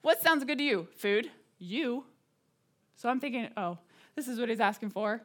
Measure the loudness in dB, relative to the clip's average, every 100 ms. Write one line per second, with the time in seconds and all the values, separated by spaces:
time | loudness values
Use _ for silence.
0 | 4 4 6 4 2 -2 2 0 -2 -6
1 | 0 0 0 -12 _ _ -6 -4 -2 -4
2 | -8 _ _ _ _ _ _ _ _ _
3 | -2 -2 -2 -4 -4 -4 -4 -6 _ -20
4 | -14 -10 -6 -4 -2 2 2 2 -6 -2
5 | -2 -2